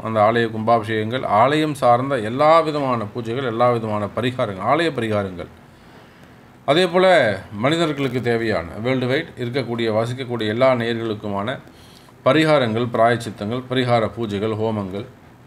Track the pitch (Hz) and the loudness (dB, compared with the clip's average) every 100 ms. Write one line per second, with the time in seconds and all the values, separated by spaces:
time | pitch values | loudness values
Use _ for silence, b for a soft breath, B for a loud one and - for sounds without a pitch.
0 | 113 110 104 117 113 110 110 117 107 110 | -4 2 4 4 0 -2 2 2 2 -4
1 | 110 127 - 101 127 156 156 143 127 120 | -2 -4 0 4 4 2 -2 0 2 2
2 | 135 135 107 127 151 165 156 147 135 120 | 2 -2 -4 0 4 4 4 -2 -2 -2
3 | 104 123 110 120 135 113 123 120 110 107 | -4 -8 -6 -4 -4 0 2 2 -2 -4
4 | 101 113 123 127 117 95 104 147 165 135 | -4 -2 -4 -2 -4 -4 0 0 0 -2
5 | 113 104 98 87 82 - - B B B | -2 -2 -2 -8 -14 -16 -20 B B B
6 | B B B B B B - 151 185 180 | B B B B B B 0 2 2 4
7 | 185 175 117 95 92 101 123 165 165 143 | 4 6 4 0 -6 -4 0 0 0 -2
8 | 135 123 120 117 113 92 82 98 117 127 | -2 -2 0 0 0 -2 -4 -6 -2 -2
9 | 123 139 165 - 120 131 113 117 117 107 | 0 -2 -4 -8 -6 -4 -4 -2 0 0
10 | 117 123 123 120 110 110 131 123 113 117 | 0 -4 -6 -4 -2 2 4 4 0 -2
11 | 113 104 107 101 101 139 - B B B | -4 -6 -6 -6 -6 -8 -12 B B B
12 | B B - 139 156 151 120 110 120 120 | B B 2 4 4 4 2 0 -2 2
13 | 113 120 117 95 104 123 127 127 123 120 | 4 4 -2 -8 -6 -6 -4 -2 2 2
14 | 107 117 113 101 110 107 110 107 95 98 | 0 -4 -6 -4 -2 -2 -2 -2 -4 -8
15 | - - - - | -12 -16 -20 -20